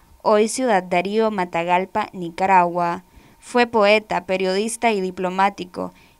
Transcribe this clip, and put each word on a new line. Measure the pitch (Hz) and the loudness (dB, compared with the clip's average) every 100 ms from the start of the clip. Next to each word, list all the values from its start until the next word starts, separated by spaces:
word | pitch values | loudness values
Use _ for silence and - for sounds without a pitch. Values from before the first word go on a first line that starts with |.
| _ _ | _ _
hoy | - 214 220 | 2 2 2
Ciudad | - 262 196 | 0 0 0
Darío, | 185 180 185 214 220 | 0 -2 0 0 0
Matagalpa, | 208 202 175 170 180 190 214 - | -2 -4 -4 0 0 0 -6 -6
Nicaragua. | 190 170 170 190 190 175 175 175 175 - _ - _ | -8 -10 -4 2 4 4 0 -4 -6 -12 _ -20 _
Fue | - 247 240 | -4 0 2
poeta, | 233 202 214 214 175 180 | 4 4 4 2 -6 -4
periodista | 185 190 190 220 - 233 | -2 -2 -2 -4 -2 -2
y | 208 | 0
diplomático, | 185 180 185 185 196 196 180 180 180 - _ | -4 -4 -4 0 0 -2 -10 -10 -10 -12 _